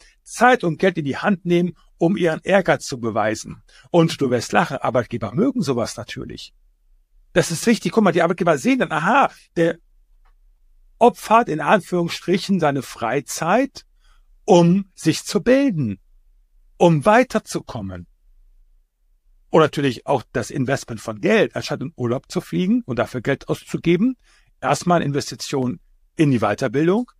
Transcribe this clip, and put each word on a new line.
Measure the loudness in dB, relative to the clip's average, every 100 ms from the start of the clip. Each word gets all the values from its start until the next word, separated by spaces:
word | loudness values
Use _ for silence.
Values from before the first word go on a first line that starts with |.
| _ _
Zeit | -18 2 4 4
und | 0 0
Geld | 0 0
in | -4
die | -4
Hand | -2 -2 0
nehmen, | 0 0 -6 _ _
um | 0 2
ihren | 0 -2
Ehrgeiz | 0 0 2 -2 -2
zu | -6
beweisen. | -4 -2 -2 -2 -8 -18 _ -20 _
Und | 2 2 0
du | -2
wirst | -2 0
lachen, | 0 0 -4
Arbeitgeber | -2 -2 -4 -8 -6
mögen | -2 -2 -2
sowas | -4 -2 -4 -8
natürlich. | -14 -14 -14 -16 -20 _ _ _ _ _ _ _ _
Das | -2 0
ist | -2 2
wichtig. | 2 2
Guck | 2
mal, | 2
die | 4
Arbeitgeber | 0 0 0 2
sehen | 2 0
dann, | 0
aha, | -2 0 2 2 -2 _ -2
der | -2 -2 _ _ _ _ _ _ _ _ _ _ _ _
opfert | 2 2 2 2 2
in | -4
Anführungsstrichen | 2 0 2 -2 -2 -6 -2 -2 0 0
seine | 2 0
Freizeit, | -6 -6 -4 -4 -6 -6 0 0 0 -6 -20 _ _ _ _ _ 4
um | 6 6 2 -2
sich | _ -2 -2 -4
zu | -2
bilden, | 2 4 2 0 -4 -6 _ _ _ _ _ _ _ _
um | 4 4 4
weiterzukommen. | 4 4 -2 -4 -10 -10 -12 -10 -12 -16 _ _ _ _ _ _ _ _ _ _ _ _ _ _
Und | 4
natürlich | 4 2 -2 -2 -4
auch | -4 -2
das | -8 -6
Investment | -4 -2 -4 -6 -12
von | -10 -6
Geld, | 0 2 0 -2
anstatt | -8 -8
in | -8 -6
Urlaub | -4 -4 -4
zu | -8
fliegen | -6 -4 0 0 -2
und | -4
dafür | -4 -4
Geld | -4 -4 -4
auszugeben, | -8 -6 -4 0 2 0 -4 _ _ _ _
erstmal | -4 -2 2 0
Investition | 0 -4 -6 -12 -6 -4 -4 -6 _ _ _ 0
in | 2
die | 2
Weiterbildung, | 0 0 -2 0 2 0 -2 _